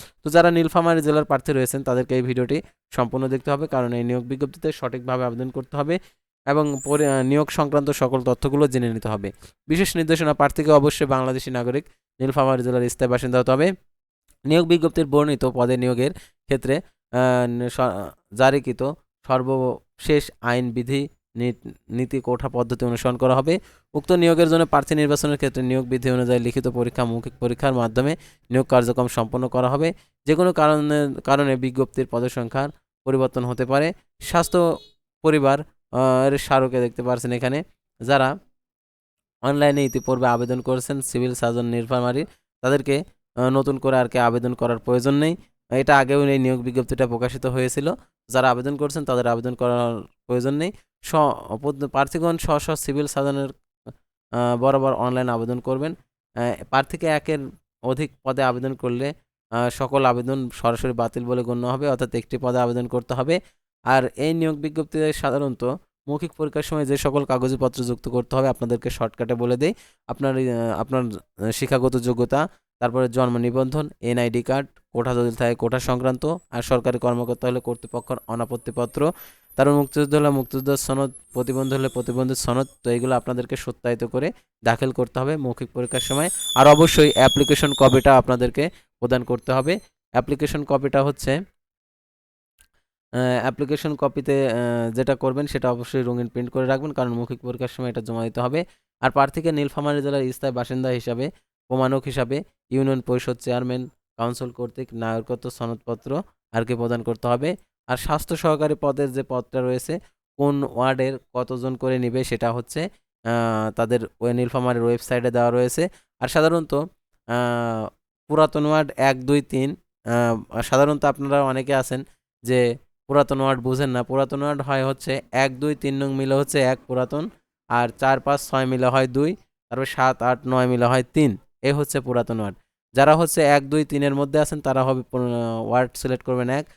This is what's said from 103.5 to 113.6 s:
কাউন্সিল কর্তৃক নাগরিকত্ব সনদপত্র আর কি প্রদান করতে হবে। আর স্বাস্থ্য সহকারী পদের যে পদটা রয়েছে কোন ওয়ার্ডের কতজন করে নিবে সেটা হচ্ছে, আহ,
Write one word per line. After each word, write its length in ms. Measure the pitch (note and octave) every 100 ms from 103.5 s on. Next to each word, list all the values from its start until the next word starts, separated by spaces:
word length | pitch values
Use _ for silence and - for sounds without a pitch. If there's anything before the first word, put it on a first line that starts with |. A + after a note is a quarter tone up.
| B2 B2 B2+ B2 _ _ -
কাউন্সিল 320 | A#2 A#2+ B2
কর্তৃক 440 | B2 A#2+ A#2 B2+
নাগরিকত্ব 560 | A#2 A2+ A2+ A2 B2 B2+
সনদপত্র 760 | - A#2 A#2 - A#2 - C#3+ - _ _
আর 140 | A#2 A2+
কি 100 | A#2+
প্রদান 280 | A#2 A#2+
করতে 240 | A#2 A2+ A#2+
হবে। 280 | B2 D3 F3+ _ _ -
আর 100 | B2
স্বাস্থ্য 380 | - D3+ - E3
সহকারী 400 | E3+ D#3 D3+ D3
পদের 380 | D3 C3+ C#3+
যে 100 | B2+
পদটা 380 | C3+ B2+ A#2+ C3
রয়েছে 380 | B2+ B2+ - E3 - _ _ -
কোন 260 | C#3+ C#3+
ওয়ার্ডের 560 | C#3 A#2 B2+ C3 C3 C3 _
কতজন 420 | B2 B2 B2+ C3 B2+
করে 240 | C3 B2+
নিবে 240 | B2 B2
সেটা 280 | B2+ A2+ A#2
হচ্ছে, 320 | A#2 A#2+ -
আহ, 880 | F3+ _ _ _ A#2 A#2 A#2 A2